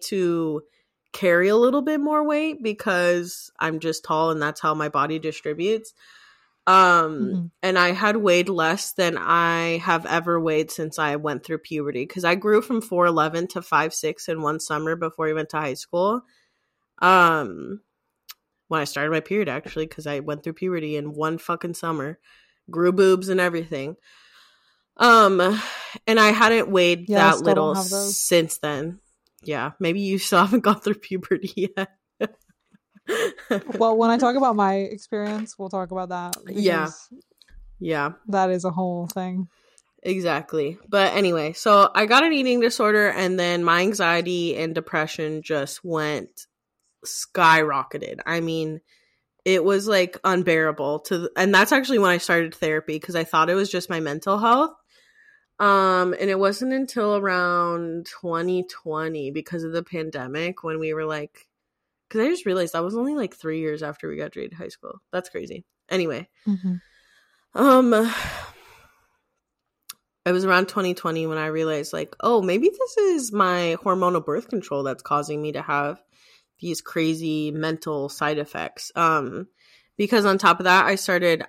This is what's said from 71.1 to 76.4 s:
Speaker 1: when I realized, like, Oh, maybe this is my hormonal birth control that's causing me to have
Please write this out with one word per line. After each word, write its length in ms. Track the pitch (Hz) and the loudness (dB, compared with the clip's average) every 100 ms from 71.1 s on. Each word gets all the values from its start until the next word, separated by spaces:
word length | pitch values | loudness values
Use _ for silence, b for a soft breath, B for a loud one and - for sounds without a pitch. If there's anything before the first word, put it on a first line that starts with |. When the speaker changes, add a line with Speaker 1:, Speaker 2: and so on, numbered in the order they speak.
| 160 160 | -4 -4
Speaker 1:
when 120 | 156 | -4
I 100 | 156 | -4
realized, 460 | 156 160 151 151 | -2 -2 -2 -4
like, 220 | 160 151 - | -8 -8 -4
Oh, 220 | 226 233 | 0 2
maybe 280 | 185 190 339 | 2 2 2
this 280 | - 508 - | 0 -4 0
is 340 | 403 330 240 | 2 0 -2
my 460 | 208 185 180 170 165 | 0 2 2 0 -2
hormonal 400 | 208 185 180 175 | 0 0 2 0
birth 240 | 156 151 156 | -2 -6 -4
control 340 | 220 - 139 | -8 -6 -6
that's 180 | 139 127 | -6 -8
causing 380 | - 143 147 151 | -4 -4 -2 -6
me 120 | 151 | -6
to 80 | 143 | -8
have 400 | 135 143 143 147 _ b b b | -4 -2 -4 -6 _ b b b